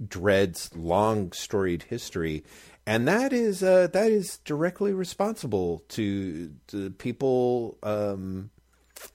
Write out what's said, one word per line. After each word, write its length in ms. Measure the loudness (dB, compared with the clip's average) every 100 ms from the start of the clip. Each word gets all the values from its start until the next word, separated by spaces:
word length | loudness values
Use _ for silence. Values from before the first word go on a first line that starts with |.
Dredd's 720 | -10 -2 4 4 4 0 -12
long 580 | -8 0 4 4 2 -2
storied 520 | -8 -4 0 0 -2
history. 600 | -6 -10 -8 -4 -2 -4 -8 -20 -20 -14 -2
And 200 | 0 2
that 260 | 2 2
is, 280 | 0 0 0
uh, 260 | 4 6 6
that 180 | 4 4
is 280 | 4 0 -8
directly 560 | -6 -2 -2 0 -2
responsible 920 | -2 -4 -2 -2 -2 -2 0 0 -2 -6
to 600 | -4 -2 0 -4 -6 -10 -14 _
the 220 | -8 -8 -6
people, 800 | -8 -2 0 2 2 0 -4 -8
um, 680 | -4 -2 -2 -4 -6 -8 -10 _ _ _ _ -20 -20